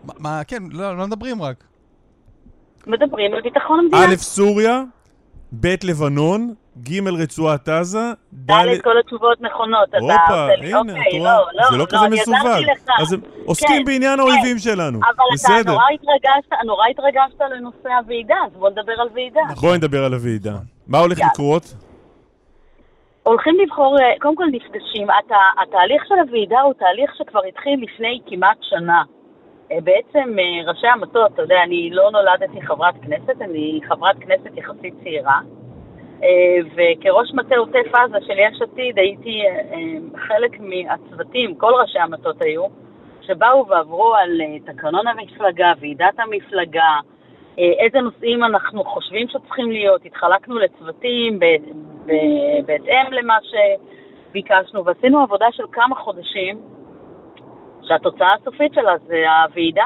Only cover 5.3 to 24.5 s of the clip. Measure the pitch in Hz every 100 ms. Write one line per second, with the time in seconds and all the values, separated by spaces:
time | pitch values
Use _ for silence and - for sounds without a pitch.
5.3 | - - 113 170 185 185 151 147 143 156
6.3 | 208 240 220 _ 127 123 185 196 175 160
7.3 | - 160 147 - 160 175 208 233 220 _
8.3 | 135 131 220 262 - 240 233 - 233 233
9.3 | 233 233 - 220 220 202 208 123 165 165
10.3 | 170 143 - 175 - 226 180 - 180 170
11.3 | 220 185 190 254 254 170 214 214 220 220
12.3 | 247 254 214 294 269 - 240 160 190 -
13.3 | - - 170 294 294 269 262 262 269 262
14.3 | 269 247 240 220 196 156 117 220 240 254
15.3 | 139 254 233 233 214 254 294 285 277 269
16.3 | 269 - - 226 196 226 269 277 269 269
17.3 | - 277 254 240 - 262 247 226 240 220
18.3 | 349 269 185 196 196 202 226 240 226 254
19.3 | 285 311 120 156 180 156 139 135 127 120
20.3 | 110 101 101 90 _ - 151 175 175 -
21.3 | - 143 160 - - - - _ _ _
22.3 | _ _ _ _ _ _ _ _ _ -
23.3 | 233 302 349 370 - 269 277 247 - 294
24.3 | 311 349